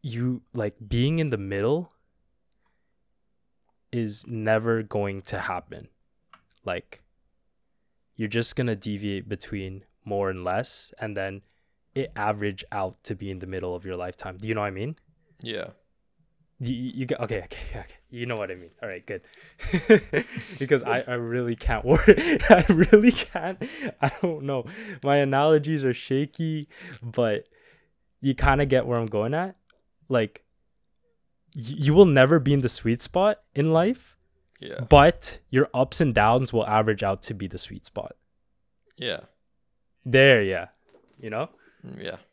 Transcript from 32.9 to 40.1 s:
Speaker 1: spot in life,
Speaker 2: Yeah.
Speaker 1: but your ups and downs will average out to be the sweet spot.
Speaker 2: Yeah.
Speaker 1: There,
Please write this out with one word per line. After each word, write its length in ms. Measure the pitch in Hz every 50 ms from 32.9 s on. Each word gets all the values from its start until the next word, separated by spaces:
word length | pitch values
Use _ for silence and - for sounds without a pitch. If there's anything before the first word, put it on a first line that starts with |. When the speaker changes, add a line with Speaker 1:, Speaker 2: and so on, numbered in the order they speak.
| 117 117
Speaker 1:
spot 400 | - - - 180 190 214 208 _ _ _ _
in 180 | 139 147 160
life, 440 | 160 160 175 214 254 - - - _ _ _ _ _ _ _ _ _ _
Speaker 2:
Yeah. 200 | - - - - 120 -
Speaker 1:
but 520 | 151 143 143 165 - - - - - - _ _
your 180 | 127 131 143 - -
ups 260 | 123 135 151 - -
and 140 | 170 139 110
downs 380 | 107 104 110 117 127 135 -
will 140 | - 113 104
average 360 | 104 107 110 107 113 107 98
out 200 | 107 98 98 -
to 120 | - - 113
be 140 | 95 98 90
the 100 | 90 92
sweet 260 | - - 98 95 -
spot. 280 | - _ - - - - _ _ _ _ _ _ _ _ _ _ _ _ _ _ _ _
Speaker 2:
Yeah. 240 | - 123 117 82 - - _ _ _ _ _ _ _ _ _ _ _ _ _ _ _ _
Speaker 1:
There, 360 | 123